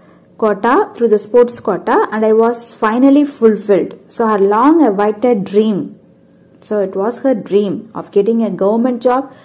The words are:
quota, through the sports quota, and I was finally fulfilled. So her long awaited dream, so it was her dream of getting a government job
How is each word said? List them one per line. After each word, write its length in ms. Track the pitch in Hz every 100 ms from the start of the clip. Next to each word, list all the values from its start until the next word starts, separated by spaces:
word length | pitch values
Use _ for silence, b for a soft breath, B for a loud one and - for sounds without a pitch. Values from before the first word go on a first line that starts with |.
| b b b -
quota, 540 | 220 202 226 311 415 -
through 120 | 226
the 100 | 208
sports 420 | - 240 240 -
quota, 480 | - 180 - 330 440
and 140 | 214
I 80 | 220
was 400 | 220 233 233 -
finally 520 | - 214 233 277 285
fulfilled. 720 | 285 - 226 196 208 185 - - -
So 160 | - 220
her 120 | 208
long 440 | 196 214 269 339
awaited 640 | 254 196 208 208 247 220
dream, 520 | 175 202 220 180 - - _ _ _ _ _ _
so 200 | - 208
it 160 | 190 190
was 220 | 214 233
her 160 | 269
dream 560 | 214 - 196 202 156 -
of 160 | 185 -
getting 320 | 202 202 226
a 80 | 214
government 520 | 180 190 226 254 240
job 300 | 247 254 269 B